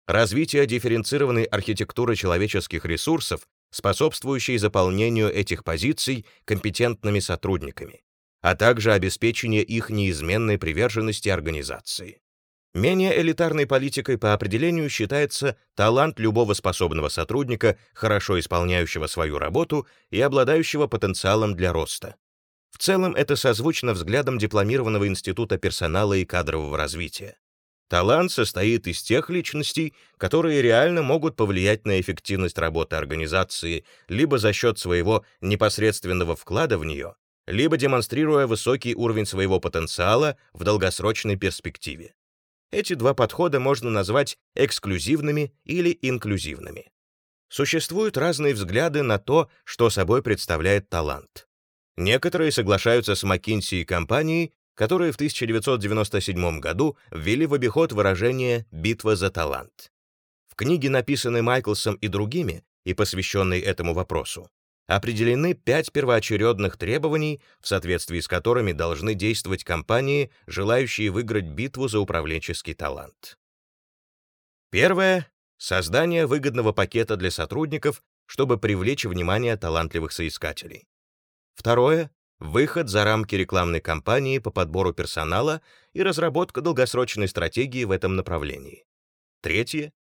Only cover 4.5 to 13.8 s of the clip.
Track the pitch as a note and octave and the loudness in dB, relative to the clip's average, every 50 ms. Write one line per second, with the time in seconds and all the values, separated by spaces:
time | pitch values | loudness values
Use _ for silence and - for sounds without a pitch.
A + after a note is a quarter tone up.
4.5 | B2+ A2+ G2+ G#2 - G2+ F#2 F#2 F#2 G2 A2 A#2 A#2 A2+ G#2+ G#2 - G2+ F#2+ - | 0 2 0 2 2 2 2 2 2 2 0 2 2 2 2 0 0 0 -2 -2
5.5 | F2+ - - - E2 D#2 D#2 C3+ D#3 - - - C3+ A#2 - - _ _ _ - | -4 -6 -4 -4 -4 -2 -2 -2 -2 -2 -2 -4 -4 -6 -8 -12 _ _ _ -4
6.5 | G#2+ F#2+ - G#2+ F#2 - A#2+ A#2+ A#2 - - G#2 G#2 G2+ F#2 - F2+ - - F#2 | -4 -2 -2 -2 -2 0 0 0 0 -2 -2 -2 0 0 0 -2 -4 -4 -2 -2
7.5 | F#2+ D2+ C#2+ C#2 - - - - - - _ _ _ _ _ _ _ _ - F2 | -2 -2 -2 -6 -12 -12 -14 -16 -16 -20 _ _ _ _ _ _ _ _ 0 2
8.5 | F2+ - G#2 A#2 B2 A2+ G#2 A2+ G#2+ G2 F2+ F#2 - - - A2+ A#2 - - A2+ | 2 4 6 4 4 4 4 4 4 4 4 0 -2 0 0 0 0 0 -2 0
9.5 | A2 G#2+ G2+ - A2+ A#2 A2+ - A2 G#2 G2+ F#2+ E2+ D2 D2+ E2 F#2+ A2+ A#2 A2 | 2 2 0 0 -2 -4 -4 -2 -2 0 0 0 -2 -2 -2 -2 -2 0 0 0
10.5 | G#2 - - D#2+ D#2 E2 A2+ B2 G#2+ A2+ A2 A2 G#2 - - G#2 F#2+ E2 D2 D#2+ | 0 0 0 -2 0 0 0 0 0 -2 -2 -2 -4 -2 -2 -2 -2 0 -2 -4
11.5 | D#2+ D2 C2+ C2+ B1+ - - - - - F2 F#2 - _ _ _ _ _ _ _ | -4 -4 -6 -8 -10 -10 -10 -10 -10 -10 -10 -14 -18 _ _ _ _ _ _ _
12.5 | _ _ _ _ - C3+ C3+ F3 F#3 F#3 F#3 F#3+ - - E3 E3 D#3+ - E3+ D#3+ | _ _ _ _ -4 0 2 2 2 2 2 2 2 2 2 2 2 0 0 0
13.5 | D3+ D3+ C#3+ A2+ C#3 C3 | 0 0 0 2 2 2